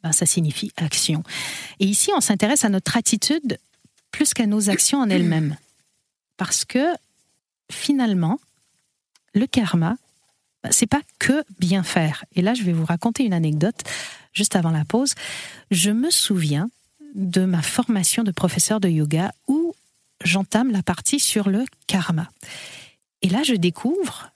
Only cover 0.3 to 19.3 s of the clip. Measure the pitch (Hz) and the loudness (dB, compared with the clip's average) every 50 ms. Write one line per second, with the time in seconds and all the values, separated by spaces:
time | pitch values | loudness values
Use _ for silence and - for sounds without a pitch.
0.3 | - - 165 151 143 - - 202 - - 165 151 - - - - 156 156 165 - | 2 2 0 0 -2 -4 -8 -8 -6 -4 -4 -2 -2 -2 0 0 -2 -2 -4 -6
1.3 | - - - - - - - - - _ 196 196 208 214 - - 403 339 320 - | -8 -8 -8 -8 -8 -10 -12 -14 -4 _ 0 2 2 2 2 4 2 2 2 2
2.3 | 208 190 - 208 269 - - 220 202 190 - - - 240 - - - 208 - - | 2 2 2 2 2 2 2 2 2 2 0 0 -2 0 0 0 0 0 0 0
3.3 | 294 330 302 247 156 - _ _ _ _ _ _ _ _ _ _ - - 202 - | 0 0 -2 -4 -6 -6 _ _ _ _ _ _ _ _ _ _ -4 0 0 0
4.3 | - - 240 208 208 214 208 202 196 - - - - 285 262 214 190 185 180 170 | 2 2 2 2 2 2 2 2 2 2 2 2 2 2 2 2 2 2 2 2
5.3 | 160 160 160 147 151 - _ _ _ _ _ _ _ _ _ _ _ _ _ _ | 2 2 0 -2 -4 -6 _ _ _ _ _ _ _ _ _ _ _ _ _ _
6.3 | _ _ 190 - - - - _ - 254 277 330 349 - _ _ _ _ _ _ | _ _ -6 -4 -2 -4 -4 _ -2 0 0 0 -2 -4 _ _ _ _ _ _
7.3 | _ _ _ _ _ _ _ _ - - - - 294 277 247 226 202 185 170 160 | _ _ _ _ _ _ _ _ -14 -10 -2 -2 0 2 2 2 2 2 2 0
8.3 | 208 302 _ _ _ _ _ _ _ _ _ _ _ _ _ _ _ _ _ _ | 0 -2 _ _ _ _ _ _ _ _ _ _ _ _ _ _ _ _ _ _
9.3 | _ 202 226 269 - 254 226 175 - 170 165 165 226 254 _ _ _ _ _ _ | _ 0 0 2 2 0 0 2 2 2 2 2 -2 -4 _ _ _ _ _ _
10.3 | _ _ _ _ _ _ _ - - - - 220 - 285 302 _ _ _ - - | _ _ _ _ _ _ _ 0 2 2 2 2 0 -2 -2 _ _ _ 0 0
11.3 | 254 302 302 _ 196 _ 185 175 185 196 175 - - 180 160 151 147 - - _ | 2 0 0 _ -6 _ 0 0 2 0 0 0 0 0 0 0 -2 -4 -10 _
12.3 | _ 175 175 202 240 254 214 180 170 165 160 160 170 170 - 233 233 - 269 220 | _ 0 0 0 0 0 0 0 0 0 0 0 -2 0 0 -2 0 0 0 0
13.3 | 185 170 160 156 151 151 147 208 240 - - - - - - - - - - _ | 2 2 2 2 2 2 0 0 -2 -4 -10 -10 -10 -10 -10 -12 -16 -18 -20 _
14.3 | _ - 208 - - 196 170 170 165 156 151 - - 226 269 277 - - - - | _ -2 -2 0 2 2 2 2 0 0 0 0 0 0 2 0 -2 -4 -8 -12
15.3 | - - - - - - - _ 202 175 165 202 208 226 254 330 339 - - - | -10 -12 -12 -14 -16 -20 -4 _ 0 2 2 2 2 2 2 2 2 2 2 2
16.3 | 208 185 160 151 147 143 180 233 _ _ _ _ _ _ 302 294 285 202 190 185 | 0 0 2 2 0 0 -2 -4 _ _ _ _ _ _ -20 -16 -8 -6 -4 0
17.3 | 170 190 185 185 180 170 151 - - - 247 - 233 202 175 - - - 233 202 | 2 2 2 2 2 0 0 -2 -2 -2 -2 0 0 0 2 0 2 2 0 -2
18.3 | 180 - - 180 - - - - 214 220 196 185 165 156 151 147 151 156 175 202 | -2 0 0 0 2 2 0 0 0 0 2 2 2 2 0 2 2 0 0 0